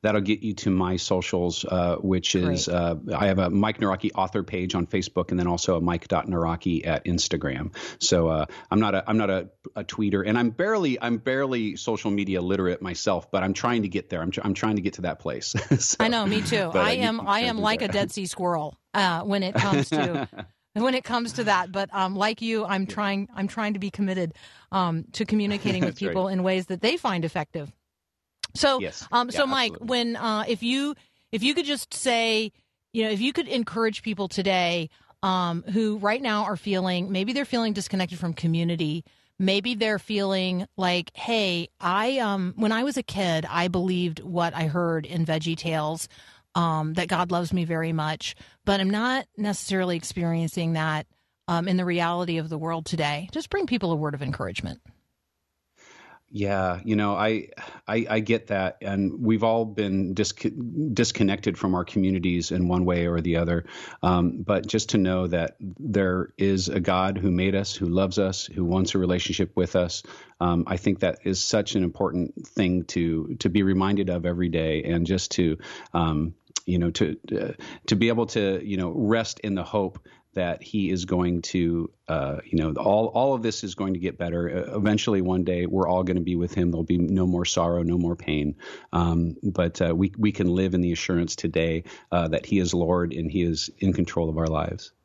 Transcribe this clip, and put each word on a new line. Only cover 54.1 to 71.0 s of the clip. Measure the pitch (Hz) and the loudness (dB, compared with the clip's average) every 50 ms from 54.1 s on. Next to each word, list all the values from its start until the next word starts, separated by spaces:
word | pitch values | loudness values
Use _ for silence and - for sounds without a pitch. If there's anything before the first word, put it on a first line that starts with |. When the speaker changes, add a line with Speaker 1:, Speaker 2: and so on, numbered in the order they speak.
| 139 | -4
Speaker 2:
of | 139 | -4
encouragement. | 139 127 - - - 92 90 - 87 85 71 - _ - - _ _ _ _ _ _ _ _ _ _ _ _ _ _ _ _ _ - - - - - - - - _ _ - | -4 -4 -4 -4 -4 -6 -6 -6 -8 -8 -10 -12 _ -20 -20 _ _ _ _ _ _ _ _ _ _ _ _ _ _ _ _ _ -20 -20 -20 -20 -20 -20 -20 -20 _ _ -6
Speaker 1:
Yeah, | 107 101 98 98 95 95 92 87 90 92 | -2 0 0 2 2 2 0 0 -2 -2
you | 110 107 | 0 2
know, | 104 104 101 101 | 2 2 2 2
I, | 90 104 110 113 104 - - - - - - - - _ - | 2 2 2 2 0 -4 -8 -14 -16 -16 -16 -16 -14 _ -2
I, | 107 117 113 - | -2 -2 0 2
I | 113 110 | 0 0
get | 107 107 117 110 - - | 2 2 0 0 0 -2
that, | 104 98 95 92 - - - | -2 0 0 -2 -4 -6 -6
and | 98 98 98 98 95 - - 123 | -4 -2 0 0 0 -2 0 2
we've | 110 113 110 110 | 2 2 4 4
all | 113 113 117 113 | 2 2 2 0
been | 107 104 107 104 101 95 98 98 90 95 | -2 -2 -2 -2 0 2 0 0 0 0
dis-, | 98 104 - - - - - - - 123 117 - - 151 156 110 | 0 -2 -2 -2 -4 -4 -4 -4 -4 -8 -6 -4 -4 -2 -2 2
disconnected | 98 120 117 - - 113 95 98 101 - 104 90 | 2 0 0 2 2 2 2 2 0 -2 -2 -2
from | - - 98 92 | 0 0 0 0
our | 90 87 | 0 -2
communities | - - 104 95 95 95 92 85 95 87 87 82 - | -2 0 0 2 2 2 2 2 2 0 0 0 -2
in | - 92 90 87 | 0 0 2 2
one | 87 90 90 | 2 2 2
way | 90 90 87 85 | 2 2 2 2
or | 85 87 85 80 | 2 0 0 0
the | 87 85 | 2 2
other. | 85 85 85 85 85 82 - - - - - - - - | 2 2 2 0 0 -2 -6 -14 -16 -16 -16 -10 0 2
Um, | 180 180 180 175 - - - 95 | 4 4 4 4 2 0 -2 -2
but | 92 104 95 - | 0 0 0 0
just | - - 110 - - | 0 -2 -2 0 2
to | - 110 | 2 2
know | 95 92 92 92 92 87 | 4 4 2 2 0 0
that | 85 85 82 - - _ | 0 0 0 -2 -6 _
there | - 95 90 - - - 101 101 98 92 90 92 87 - - | -12 -12 -12 -8 -6 0 2 2 4 4 2 0 -2 -4 -2
is | - 98 98 98 95 90 95 | 0 2 2 2 2 0 0
a | - 95 | 0 0
God | 87 95 92 92 92 95 98 | 2 2 2 4 2 2 0
who | 98 95 101 | 0 0 2
made | 90 90 92 98 95 | 2 4 2 2 2
us, | 98 98 - - | 0 -2 -2 -4
who | - 98 | -4 -2
loves | 85 85 92 98 95 90 107 | 0 2 2 2 2 2 0
us, | 98 95 92 - - | 0 0 0 -4 -6
who | - - 101 90 | -6 -4 -2 0
wants | 85 90 92 95 98 - | 2 2 2 2 2 2
a | 98 | 0
relationship | 92 87 90 90 - - 87 - 98 82 - | 2 2 2 0 0 -2 0 0 0 0 2
with | - 90 87 - | 0 0 2 2
us, | 95 90 85 - - - - - - - - - _ | 2 2 2 -2 -8 -10 -14 -20 -20 -20 -20 -6 _
um, | 87 87 87 87 82 | 0 2 2 2 2
I | - 92 | 0 -2
think | 90 - 107 95 - | 0 2 0 0 2